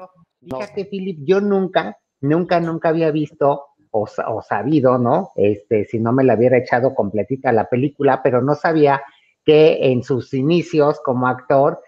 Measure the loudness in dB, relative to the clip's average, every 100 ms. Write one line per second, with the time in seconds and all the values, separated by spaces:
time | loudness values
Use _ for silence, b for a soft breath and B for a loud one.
0 | -20 _ _ _ -14 -12 -10 -10 -10 -10
1 | -10 -8 0 0 2 0 0 -2 -4 -10
2 | _ -6 -2 0 0 -2 -2 -4 -2 0
3 | 0 -2 -6 -2 0 -2 -6 _ _ -6
4 | -6 -6 -6 -6 -6 -6 0 2 2 2
5 | 2 0 -2 -2 0 0 -2 -4 -2 -2
6 | 0 2 2 4 4 2 0 0 0 -2
7 | -4 -4 -6 -4 -2 -2 0 -2 -4 -2
8 | -2 0 0 0 0 -2 0 2 2 0
9 | B B B B 2 6 6 4 0 0
10 | -2 -6 -4 -4 0 0 0 0 0 0
11 | -4 -2 -2 -4 0 2 2 0